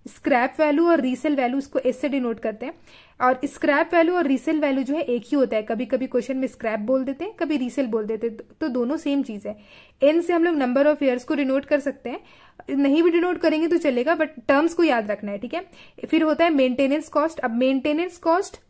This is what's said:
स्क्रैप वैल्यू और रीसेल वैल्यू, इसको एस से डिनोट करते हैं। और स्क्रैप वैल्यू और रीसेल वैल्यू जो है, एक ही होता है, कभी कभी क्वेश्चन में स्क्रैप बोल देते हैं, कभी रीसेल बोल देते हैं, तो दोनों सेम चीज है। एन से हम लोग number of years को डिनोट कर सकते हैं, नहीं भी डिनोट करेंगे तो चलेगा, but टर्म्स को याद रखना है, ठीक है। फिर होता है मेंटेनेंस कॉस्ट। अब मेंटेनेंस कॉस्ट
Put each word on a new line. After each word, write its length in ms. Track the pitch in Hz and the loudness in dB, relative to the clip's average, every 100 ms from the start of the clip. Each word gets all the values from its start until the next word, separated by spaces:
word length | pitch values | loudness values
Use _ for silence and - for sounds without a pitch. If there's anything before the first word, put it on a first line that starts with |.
| - | -18
स्क्रैप 460 | - 311 247 247 - | -6 0 2 0 0
वैल्यू 280 | 302 294 339 | 2 4 4
और 140 | 330 | 4
रीसेल 340 | 254 254 311 277 | 2 -2 -2 0
वैल्यू, 220 | 247 269 | 0 -2
इसको 220 | 269 262 | -4 -2
एस 220 | 254 247 | -2 -2
से 80 | 294 | -2
डिनोट 300 | 269 240 220 | -2 -4 -4
करते 260 | 220 214 254 | -6 -8 -12
हैं। 80 | - - - - - | -14 -20 -20 -20 0
और 180 | 254 254 285 | 2 2 -2
स्क्रैप 480 | - 302 285 330 | -2 2 2 2
वैल्यू 220 | 349 330 359 | 4 4 2
और 120 | 285 | 0
रीसेल 320 | 262 - 311 | 0 0 0
वैल्यू 240 | 285 269 | 0 0
जो 120 | 247 302 | -2 -2
है, 60 | |
एक 200 | 294 240 | -2 -4
ही 140 | - 294 | 0 0
होता 200 | 240 214 | 2 0
है, 80 | |
कभी 220 | 214 220 254 | -2 -4 -2
कभी 220 | 247 254 | -2 -2
क्वेश्चन 300 | 247 202 262 | -4 -2 -4
में 100 | 254 | -4
स्क्रैप 320 | - 226 214 | -4 -6 -4
बोल 240 | 214 262 | 0 0
देते 200 | 262 277 | -2 -6
हैं, 100 | 370 | -8
कभी 240 | - 320 302 | -6 -2 -2
रीसेल 300 | 247 285 254 | -2 -2 -2
बोल 180 | 220 214 | -2 -4
देते 220 | 220 233 | -4 -6
हैं, 100 | 220 | -8
तो 300 | - - 311 | -18 -6 -4
दोनों 300 | 247 240 320 | -2 -2 -2
सेम 260 | 302 285 | -2 -2
चीज 240 | 269 208 208 | -2 -8 -10
है। 100 | 214 - - - - | -12 -18 -20 -18 2
एन 180 | 277 330 | 4 4
से 120 | 339 | 2
हम 100 | 339 | 2
लोग 120 | 339 311 | 2 0
number 300 | 247 262 294 | 0 2 2
of 120 | 302 | 4
years 220 | 269 247 | 0 0
को 120 | - 302 | -4 -2
डिनोट 300 | 269 269 277 | 0 -2 0
कर 140 | 294 | -2
सकते 300 | 277 262 233 | -2 -8 -10
हैं, 100 | 277 - - - _ - 277 | -12 -16 -20 -20 _ -6 0
नहीं 280 | 277 302 | 2 4
भी 80 | 339 | 4
डिनोट 260 | 339 359 349 | 4 0 0
करेंगे 300 | 330 311 320 | 0 2 0
तो 100 | 339 | 0
चलेगा, 400 | 302 247 262 330 | 0 0 0 0
but 100 | 311 - - | -2 -6 0
टर्म्स 260 | 277 330 | 2 2
को 100 | 339 | 2
याद 280 | 320 240 208 | 2 2 -2
रखना 200 | 202 202 | -6 -6
है, 60 | 202 | -10
ठीक 160 | 240 | -8
है। 160 | 330 392 - - - - | -8 -10 -20 -20 -14 -2
फिर 140 | 311 | 2
होता 220 | 311 302 339 | 2 2 2
है 80 | |
मेंटेनेंस 540 | 285 254 247 269 294 320 | 4 2 2 0 0 -2
कॉस्ट। 320 | 302 311 320 | -2 -2 -2
अब 120 | 247 233 | -4 0
मेंटेनेंस 600 | 262 269 294 302 359 - | 0 0 0 -2 -4 -4
कॉस्ट 420 | 330 349 392 - | 0 0 -2 -12